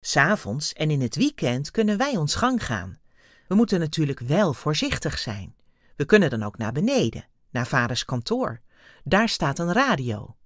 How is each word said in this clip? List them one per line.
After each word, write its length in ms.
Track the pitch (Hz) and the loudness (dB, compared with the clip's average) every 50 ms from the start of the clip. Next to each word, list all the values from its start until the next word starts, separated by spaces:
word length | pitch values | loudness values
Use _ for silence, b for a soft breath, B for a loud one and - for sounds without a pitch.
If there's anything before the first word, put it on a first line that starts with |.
's 160 | - - - | -6 -2 2
Avonds 560 | 147 139 160 214 202 - - 104 143 151 - - | 2 4 4 2 0 -2 -6 -6 -6 -6 -6 -4
en 180 | - 156 156 | -2 -2 0
in 100 | 151 139 | 0 0
het 160 | 131 120 - | 0 -2 0
weekend 540 | 143 214 294 294 - - 135 120 127 143 - | 0 0 0 0 0 -2 -2 -2 -2 -4 -4
kunnen 280 | - - 220 214 208 196 | -2 0 2 2 2 0
wij 180 | 247 294 277 | 0 0 0
ons 180 | 196 151 147 - | 0 0 0 0
gang 300 | - - 247 262 233 - | 2 2 2 2 0 -2
gaan. 340 | - 120 101 87 95 92 - b b b b b b b b b b | -2 -4 -4 -6 -8 -14 -16 b b b b b b b b b b
We 60 | 180 | 2
moeten 260 | 202 233 220 - 180 | 4 4 4 2 0
natuurlijk 400 | 165 156 156 - 160 143 139 - | 0 -2 0 -2 -2 -2 -2 -6
wel 320 | 117 120 143 180 214 175 131 | -2 0 2 4 4 2 2
voorzichtig 680 | - - 147 156 151 - 294 - - - 160 - - | -2 -2 -2 -2 0 0 -2 -2 -2 -4 -4 -4 -4
zijn. 360 | - - 107 104 98 - - _ _ _ _ _ _ _ - | -6 -6 -8 -8 -10 -14 -16 _ _ _ _ _ _ _ -6
We 80 | - 147 | -6 2
kunnen 260 | 143 - 214 190 143 | 4 6 6 6 4
dan 120 | 117 110 104 | 0 -2 -4
ook 160 | 104 101 - | -6 -6 -4
naar 140 | 113 104 127 | -6 -4 -2
beneden, 560 | 139 175 233 285 254 175 117 - - - _ _ _ _ _ | 0 0 2 2 2 2 0 -2 -6 -14 _ _ _ _ _
naar 160 | - 120 120 | -6 -6 -4
vaders 380 | - - 135 120 117 123 120 - | 0 0 0 0 0 -2 -4 -4
kantoor. 560 | - 135 123 117 - 220 254 262 - 117 113 b b b b b b b b b | -4 -4 -6 -2 -2 -2 -2 -2 -4 -6 -8 b b b b b b b b b
Daar 240 | 147 135 196 226 220 | 2 4 4 4 2
staat 300 | - - 240 233 226 - | 0 0 0 -2 0 0
een 140 | 170 175 175 | -2 0 2
radio. 640 | 220 269 277 220 147 131 120 110 104 - - - _ _ | 2 4 2 2 0 0 -4 -4 -4 -6 -12 -18 _ _